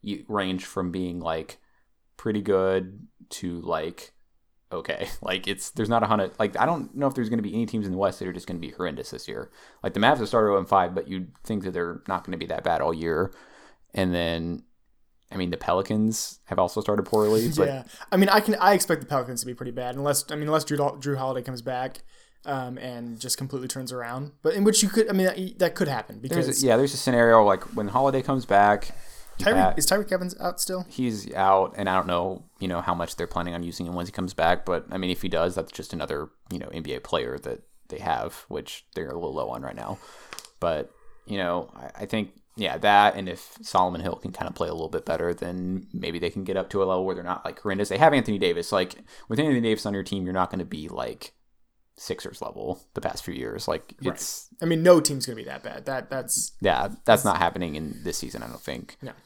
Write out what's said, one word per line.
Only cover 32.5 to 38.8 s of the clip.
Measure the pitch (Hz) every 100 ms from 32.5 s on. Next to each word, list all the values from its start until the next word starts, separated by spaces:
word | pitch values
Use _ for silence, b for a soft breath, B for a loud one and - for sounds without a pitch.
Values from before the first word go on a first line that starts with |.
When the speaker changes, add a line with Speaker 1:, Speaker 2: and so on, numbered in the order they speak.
| _
Speaker 1:
you | 92
know, | 87
how | 87
much | 87 85 -
they're | 85
planning | - 87
on | 85
using | 85 85 87
him |
once | 87 90
he |
comes | - 92
back, | - 82 90 -
but, | 85 -
I | 95
mean, | 92
if | 90
he | 95
does, | 80 85 90
that's | 82
just | - 78
another, | 85 73 73 78 _ -
you | 90
know, | -
N | 82
B | 80
A | 65
player | - 80 62 67
that | 67 60 - - -
they | -
have, | - 71 58 - -
which | 76 - -